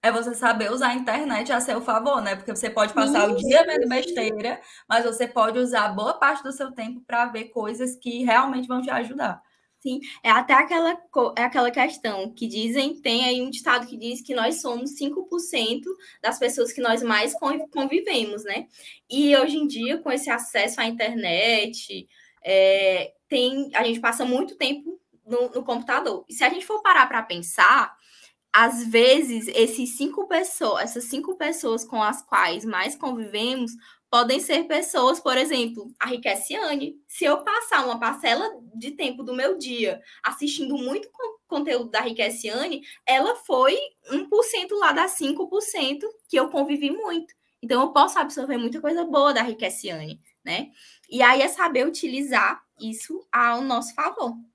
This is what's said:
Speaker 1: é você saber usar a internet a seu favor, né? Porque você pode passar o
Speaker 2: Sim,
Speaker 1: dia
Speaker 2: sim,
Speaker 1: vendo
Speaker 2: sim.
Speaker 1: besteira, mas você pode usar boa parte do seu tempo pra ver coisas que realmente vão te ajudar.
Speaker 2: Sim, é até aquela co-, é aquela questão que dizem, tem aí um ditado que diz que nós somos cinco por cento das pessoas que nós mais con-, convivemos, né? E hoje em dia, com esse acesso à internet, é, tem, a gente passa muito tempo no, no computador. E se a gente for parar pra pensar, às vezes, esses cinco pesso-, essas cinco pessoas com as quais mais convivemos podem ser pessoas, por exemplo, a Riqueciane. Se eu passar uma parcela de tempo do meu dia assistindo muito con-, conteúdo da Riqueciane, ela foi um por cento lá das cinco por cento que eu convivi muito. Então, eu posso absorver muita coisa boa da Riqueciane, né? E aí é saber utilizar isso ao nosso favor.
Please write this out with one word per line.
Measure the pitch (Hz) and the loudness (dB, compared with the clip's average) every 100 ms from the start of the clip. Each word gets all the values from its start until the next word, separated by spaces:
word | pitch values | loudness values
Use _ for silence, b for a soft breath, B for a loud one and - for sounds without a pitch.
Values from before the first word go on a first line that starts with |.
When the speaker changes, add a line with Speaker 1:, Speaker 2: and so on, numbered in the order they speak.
Speaker 1:
é | 220 | 2
você | 233 233 | 0 -4
saber | 226 240 220 208 | 0 0 2 0
usar | 254 254 | 0 0
a | 247 | 0
internet | 247 226 302 220 247 | -2 -2 -2 -4 0
a | 247 | -2
seu | 247 233 | 0 -4
favor, | 247 226 247 277 | 0 0 2 0
né? | 208 190 | 0 -6
Porque | - - | -6 -6
você | 226 | -4
pode | 220 208 | 0 0
passar | - - 285 208 | 2 2 4 2
o | 240 | 2
Speaker 2:
Sim, | - | 6
Speaker 1:
dia | 285 | 6
Speaker 2:
sim, | 330 | 6
Speaker 1:
vendo | 311 | 2
Speaker 2:
sim. | 240 | 0
Speaker 1:
besteira, | 254 254 - 220 214 226 - B B B | 0 -2 -2 -2 -4 -6 -8 B B B
mas | 226 233 | 0 2
você | 226 247 | -2 -2
pode | 240 220 240 | 2 2 2
usar | 247 240 208 | 0 2 0
boa | 190 220 | 0 -2
parte | 339 277 302 | 2 2 2
do | 262 | -6
seu | 262 269 | -8 -8
tempo | 254 226 247 - | -8 -10 -10 -4
pra | 240 240 | 0 0
ver | 220 226 | -4 -8
coisas | - 214 240 254 254 | -6 -6 -4 -6 -6
que | 247 233 | -8 -4
realmente | 247 226 277 254 254 | 4 4 4 -2 -4
vão | 254 | -4
te | 254 | -2
ajudar. | 262 233 269 247 180 _ _ _ _ | -2 -4 -4 -4 -6 _ _ _ _
Speaker 2:
Sim, | 269 262 B B | -8 -8 B B
é | - | 6
até | 226 254 | 6 8
aquela | 262 269 339 330 349 - | 4 6 4 2 0 -2
co-, | 277 233 233 | 0 2 2
é | |
aquela | 247 269 240 | 0 2 2
questão | 240 262 - 226 202 196 | 2 0 0 -6 -4 -8
que | - 226 | -6 -6
dizem, | 220 226 254 269 - | -2 -2 0 -2 -2
tem | 262 233 254 | -2 0 2
aí | 254 | 0
um | 254 | -2
ditado | 269 - 247 240 | -4 0 0 0
que | - | -10
diz | 233 247 | -8 -8
que | - | -4
nós | 247 226 330 | -2 0 -2
somos | 269 240 269 - | -4 -6 -6 -6
cinco | 285 294 370 | -6 -6 -6
por | 349 | -6
cento | 330 285 220 247 359 381 B B | -2 -2 -2 -4 -6 -12 B B
das | 220 - | -4 0
pessoas | 240 247 240 | -2 0 -2
que | - | -2
nós | 240 226 | 0 0
mais | 240 214 240 - | 2 0 0 -2
con-, | 277 311 311 | -2 -4 -6
convivemos, | - 269 330 415 285 214 208 | -4 0 0 0 -2 -2 -6
né? | 208 202 - B B B _ | -6 -8 -8 B B B _
E | 262 285 277 | 2 6 6
hoje | 285 302 | 4 0
em | 302 | -2
dia, | 214 233 330 | -4 -4 -4
com | 311 | -2
esse | 254 285 | -4 -2
acesso | 240 240 226 208 240 | -2 -2 -2 -2 -2
à | 226 | -4
internet, | 233 226 233 190 170 220 220 214 233 - 196 190 b b b | -2 -4 -2 -2 0 2 2 0 -6 -12 -14 -16 b b b
é, | - 190 190 196 190 185 - _ _ | 2 6 6 6 4 2 -2 _ _
tem, | 269 247 269 277 - | 0 2 0 -2 0
a | |
gente | 233 226 | 0 0
passa | 233 233 254 | -2 0 0
muito | 247 370 - | 0 -2 -2
tempo | 269 285 302 370 _ _ - | -4 -4 -8 -14 _ _ -4
no, | 240 247 | -2 0
no | 247 | -4
computador. | 247 247 - 262 349 196 - | -4 -6 -2 -2 0 -6 -8
E | |
se | - | 0
a | 254 | 0
gente | 349 - | 0 -4
for | 427 | -2
parar | 427 339 247 | 4 6 6
pra | 247 | 2
pensar, | 220 175 170 - 185 262 214 - b b b b _ | -4 -8 -6 4 6 6 2 -6 b b b b _
às | 208 233 240 | 6 6 4
vezes, | 233 226 247 277 285 226 226 | 2 6 8 6 4 -4 -4
esses | - 226 247 247 - | 2 2 2 -2 -2
cinco | 285 - 392 | -4 -4 -2
pesso-, | 339 359 - 240 196 | -2 -2 -2 -2 -2
essas | 226 240 240 | -4 -6 -6
cinco | 277 330 370 | -6 -6 -4
pessoas | 302 330 254 226 - | -4 -4 -2 -4 -4
com | 226 | -2
as | 214 - | -2 -2
quais | - 208 185 175 226 | -2 0 0 -2 -6
mais | 190 202 294 | -4 -4 -4
convivemos | 294 240 214 208 233 262 233 233 B B _ | -6 -6 -8 -4 -4 -4 -6 -10 B B _
podem | 240 240 262 | 2 4 0
ser | - 320 330 | 0 0 0
pessoas, | 311 320 - 254 330 | -2 0 2 2 2
por | - 254 | 0 0
exemplo, | 285 269 233 233 214 - | 0 -2 -4 -6 -16 -8
a | 240 | -6
Riqueciane. | 247 240 196 - 381 370 285 285 - _ | -4 -4 -4 -4 -4 -4 -4 -6 -12 _
Se | - 311 | -2 0
eu | 294 | 2
passar | - 427 480 311 254 | 0 -4 0 0 0
uma | 233 | -2
parcela | 233 - 262 247 427 - - | -4 -2 0 0 -2 -8 -16
de | 226 247 | -12 -12
tempo | 285 285 247 | -6 -6 -6
do | 254 254 | -8 -2
meu | 277 370 | -2 -2
dia | 262 240 208 - B B | -4 2 2 2 B B
assistindo | - 277 294 - 269 277 | -4 -2 -4 -2 -4 -4
muito | 247 381 - | -2 -4 -6
con-, | _ 480 440 _ | _ -12 -12 _
conteúdo | 302 302 247 233 | -4 0 -2 0
da | 214 | -2
Riqueciane, | 233 226 214 - 214 226 330 294 B B - | -2 -2 -4 -2 -6 -4 -4 -6 B B 2
ela | 262 392 480 | 2 4 -2
foi | - 262 262 392 571 _ - | 0 4 4 4 -4 _ -6
um | 285 - | -6 0
por | 415 | 2
cento | 480 427 359 415 | 2 0 -4 2
lá | 349 | 2
das | 294 370 | 2 0
cinco | - 277 294 370 | 0 -2 -4 -2
por | 392 | -2
cento | 427 392 269 285 415 - _ | -2 -2 -4 -4 -8 -12 _
que | - | 0
eu | 269 | 0
convivi | 294 285 285 285 | 0 -2 -2 -2
muito. | 349 415 339 330 _ _ _ | -4 -4 -6 -8 _ _ _
Então, | 233 247 | -2 0
eu | 269 | 2
posso | - 294 381 | 4 4 2
absorver | 285 294 269 240 | -2 -4 -4 -4
muita | 233 302 | -4 -4
coisa | 294 339 | -2 -2
boa | 339 285 285 | 0 4 4
da | 277 | 4
Riqueciane, | 247 320 190 - 196 160 156 156 b b | -2 -4 -6 -6 -8 -10 -12 -14 b b
né? | - 180 - B B B B | -8 -8 -8 B B B B
E | 240 | 4
aí | 247 262 | 6 6
é | 269 | 2
saber | - 349 254 285 | 2 0 0 -2
utilizar | 330 320 254 277 240 202 - _ _ | -2 -6 -6 -2 0 0 -2 _ _
isso | 220 220 - 339 - | -10 -8 -8 -10 -4
ao | 247 240 233 | 0 2 0
nosso | 269 240 247 | -2 -4 -4
favor. | - 311 - 262 233 - | -4 -6 -4 -6 -8 -18